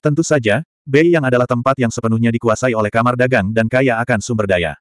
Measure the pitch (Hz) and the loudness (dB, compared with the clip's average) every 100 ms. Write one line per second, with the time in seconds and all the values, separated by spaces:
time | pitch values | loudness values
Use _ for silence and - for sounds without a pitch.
0 | 156 147 165 151 110 107 165 _ - 135 | 0 -2 0 0 0 -2 -4 _ -2 2
1 | 165 165 131 123 123 123 123 135 120 117 | 4 2 2 0 0 0 0 0 -2 -2
2 | 113 113 117 117 117 110 127 110 107 113 | -2 0 0 0 0 0 0 0 0 0
3 | 120 123 123 127 98 113 113 127 131 117 | 0 0 2 2 0 0 0 0 0 -2
4 | 120 117 - 113 101 92 82 73 | -2 -2 -2 -4 0 0 -2 -8